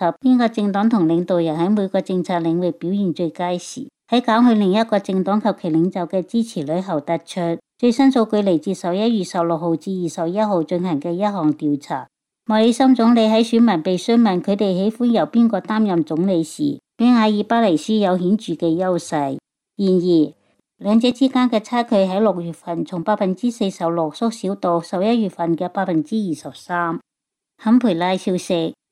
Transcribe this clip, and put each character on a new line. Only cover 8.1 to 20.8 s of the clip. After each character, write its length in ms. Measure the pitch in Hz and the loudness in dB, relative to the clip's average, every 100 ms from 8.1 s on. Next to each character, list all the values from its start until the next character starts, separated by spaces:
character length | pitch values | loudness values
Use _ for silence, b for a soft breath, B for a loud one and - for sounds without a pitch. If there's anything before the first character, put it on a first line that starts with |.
數 140 | 262 220 | 4 2
據 120 | 214 | 0
嚟 220 | 202 160 | 2 0
自 140 | 196 | -2
十 240 | 180 180 180 | -6 -4 -2
一 220 | 226 226 | 0 -2
月 40 | |
十 140 | 175 185 | -2 -2
六 180 | 170 160 | -2 -2
號 200 | 170 165 | -2 -4
至 160 | - | -4
二 180 | 185 170 | -6 -6
十 220 | - 165 | -4 -4
一 100 | 196 | -2
號 220 | 214 185 | 0 0
進 180 | 151 175 | -2 -2
行 180 | 180 147 | -2 -4
嘅 120 | 175 | -4
一 80 | 175 | -2
項 340 | 208 196 151 | -2 0 -2
調 260 | 147 151 143 | 0 -2 -4
查。 280 | - 143 127 _ _ _ - | -4 -10 -10 _ _ _ -2
莫 120 | 214 | 2
里 120 | 226 | 2
森 220 | 233 262 | 4 4
總 220 | 240 226 233 | 4 4 4
理 60 | |
喺 220 | 220 220 | 4 4
選 160 | 226 233 | 4 4
民 220 | 233 170 | 4 2
被 160 | 185 180 | 0 -2
詢 240 | - 233 | 2 4
問 180 | 226 185 | 4 2
佢 160 | 180 196 | 0 0
哋 180 | 202 | 0
喜 180 | 180 202 | 0 -2
歡 160 | 220 240 | 0 0
由 180 | 220 - | 2 2
邊 220 | 233 233 | 2 2
個 120 | 202 | 2
擔 280 | - 220 214 | -2 0 0
任 160 | 170 | 0
總 240 | 151 160 190 | -2 -2 0
理 160 | 175 | 0
時， 360 | 160 - 147 143 _ - | -2 -4 -4 -4 _ 0
比 120 | 233 | 2
阿 140 | 240 | 4
爾 220 | 214 208 | 4 0
巴 220 | 208 233 220 | 0 2 2
尼 100 | 156 | 2
斯 200 | - 214 | 0 0
有 200 | 196 180 | 2 2
顯 200 | 180 214 | 0 0
著 160 | - | -2
嘅 220 | 160 170 165 | -4 -2 0
優 220 | 185 175 | 0 -2
勢。 380 | - 160 139 135 _ _ _ - | -2 -4 -4 -6 _ _ _ -4
然 120 | 196 185 | 0 2
而， 360 | 180 170 151 - _ _ _ | 4 2 2 -4 _ _ _
兩 220 | - | -8